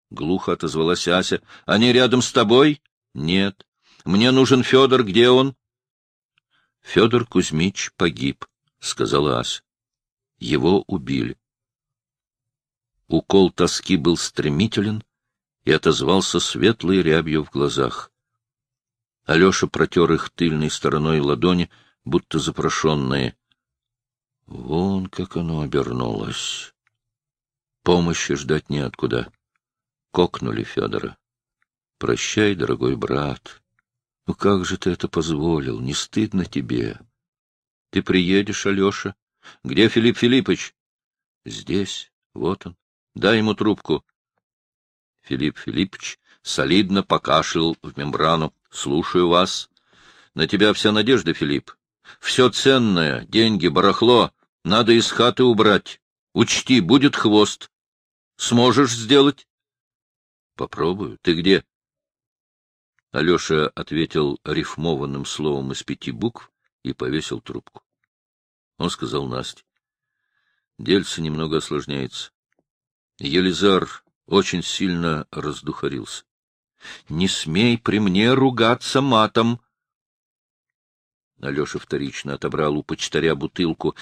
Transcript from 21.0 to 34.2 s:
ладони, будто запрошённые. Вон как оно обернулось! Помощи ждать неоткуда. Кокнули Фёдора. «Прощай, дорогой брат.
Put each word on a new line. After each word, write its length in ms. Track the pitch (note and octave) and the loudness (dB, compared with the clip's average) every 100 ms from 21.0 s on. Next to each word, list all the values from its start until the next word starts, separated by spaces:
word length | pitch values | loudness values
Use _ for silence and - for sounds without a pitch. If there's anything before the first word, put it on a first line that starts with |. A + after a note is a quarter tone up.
| D#2 D#2 | 0 0
ладони, 520 | C#2+ C#2 F2 F2+ E2+ _ _ _ | 0 0 2 2 -2 _ _ _
будто 340 | - F2 - D#2+ | -4 -4 -2 -4
запрошённые. 1000 | D2 - D#2 - D#2+ D2 C2 C#2 B1 - _ _ _ _ _ _ _ _ _ _ - | -4 -4 -4 -2 0 0 -2 -2 -4 -8 _ _ _ _ _ _ _ _ _ _ -20
Вон 600 | B1+ B1 D#2+ G2 F#2+ F#2 | -14 -6 -2 -2 -2 -6
как 280 | - F2+ E2+ | -8 -8 -6
оно 240 | E2 D#2+ | -4 -4
обернулось! 1120 | C#2+ C#2 A#1+ B1 A#1+ G#1 A1 A#1 - - - _ _ _ _ _ _ _ _ _ _ _ | -2 -2 -2 -4 -4 -4 -6 -8 -8 -10 -14 _ _ _ _ _ _ _ _ _ _ _
Помощи 520 | F2 F2+ E2+ E2 - C#2+ | 0 2 2 -2 -4 -4
ждать 340 | C#2+ D2+ - | -2 -4 -4
неоткуда. 640 | C#2+ B1 - A#1+ A#1+ A#1 _ _ _ _ _ _ _ _ | -6 -6 -6 -4 -4 -6 _ _ _ _ _ _ _ _
Кокнули 500 | F2+ F2 - B1 A1 | -2 -2 -2 -6 -6
Фёдора. 560 | G#1+ - G#1+ G#1 - - _ _ _ _ _ _ _ - | -6 -6 -6 -6 -10 -14 _ _ _ _ _ _ _ -8
«Прощай, 560 | A1+ - - - G#2 | -4 -4 -2 0 0
дорогой 400 | F#2 A#1 A1+ B1 | 0 -4 -2 -2
брат. 640 | B2+ - C2+ D2 B1 - - _ _ _ _ _ _ | -2 -4 -4 -4 -8 -14 -20 _ _ _ _ _ _